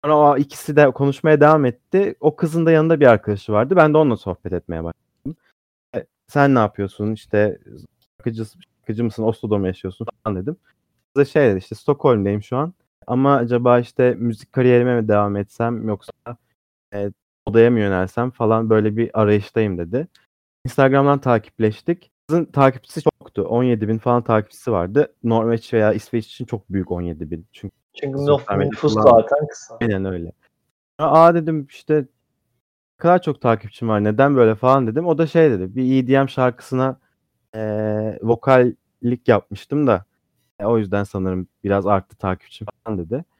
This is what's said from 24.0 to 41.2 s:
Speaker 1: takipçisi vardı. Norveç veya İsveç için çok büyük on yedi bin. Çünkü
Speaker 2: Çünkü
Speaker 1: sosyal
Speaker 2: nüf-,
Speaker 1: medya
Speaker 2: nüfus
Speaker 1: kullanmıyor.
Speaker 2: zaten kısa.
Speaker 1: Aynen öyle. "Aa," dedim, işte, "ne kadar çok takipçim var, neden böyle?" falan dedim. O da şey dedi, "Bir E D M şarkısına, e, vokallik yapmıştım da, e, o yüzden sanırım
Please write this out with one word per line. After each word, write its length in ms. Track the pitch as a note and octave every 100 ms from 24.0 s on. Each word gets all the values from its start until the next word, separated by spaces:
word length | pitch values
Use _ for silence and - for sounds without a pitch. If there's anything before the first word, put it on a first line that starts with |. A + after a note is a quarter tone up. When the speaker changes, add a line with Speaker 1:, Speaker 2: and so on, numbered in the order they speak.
| B2 A#2+
Speaker 1:
takipçisi 480 | A2+ A2 G2+ - -
vardı. 400 | G#2 F2 A#2 D3+ _
Norveç 480 | A#2 A2+ A2+ A#2 -
veya 200 | A#2 G#2+
İsveç 340 | G#2+ - A#2+ G#2+
için 180 | -
çok 280 | B2 A2 _
büyük 180 | F#2+ F2+
on 100 | F2
yedi 300 | F2 D#2 D#2
bin. 160 | E2 F#2+
Çünkü 220 | _ G2 _ _ -
Speaker 2:
Çünkü 180 | C#3 C3+
Speaker 1:
sosyal 180 | C#3+ C#3+
Speaker 2:
nüf-, 180 | - G2
Speaker 1:
medya 140 | G2
Speaker 2:
nüfus 240 | - -
Speaker 1:
kullanmıyor. 260 | G#2+ A2 A#2 A2
Speaker 2:
zaten 160 | C#3+ D3+
kısa. 280 | - - A#2
Speaker 1:
Aynen 240 | A#2+ G2
öyle. 280 | F#2+ F2+ E2+ _ _ _ _ _ _ -
"Aa," 360 | D3+ D#3 E3
dedim, 320 | E3+ D#3 D#3+ C3+
işte, 240 | - -
"ne 100 | D3+ C3+ _ _ _ _ _ _ _ _ _
kadar 240 | E3+ F3+
çok 180 | E3 C#3+
takipçim 480 | A#2+ A2+ G#2 - A#2
var, 160 | G#2+
neden 320 | G#2 G#2+ C#3+ C#3
böyle?" 180 | A2+
falan 320 | A2 B2+ C3+ A#2+
dedim. 200 | A#2 F3
O 120 | D#3
da 80 | D#3+
şey 240 | E3 D#3+
dedi, 260 | G#2 F#2 B2
"Bir 260 | B2+ C3
E 20 | B2
D 40 | C3+
M 60 | C3+
şarkısına, 720 | - B2+ B2 - C3 C3 C3 _ _ _ _ _
e, 60 | A2 G#2+ G#2+ G#2+ G#2+ G#2+ -
vokallik 1080 | A2 A#2 - C3 B2 - _ _ A#2+ B2 -
yapmıştım 580 | G#2+ _ G2+ - C#3+ C#3+
da, 180 | F#2+ - _ _ _ _ _
e, 40 |
o 140 | G2+ A2+
yüzden 260 | G2+ G2+
sanırım 440 | G2+ G2+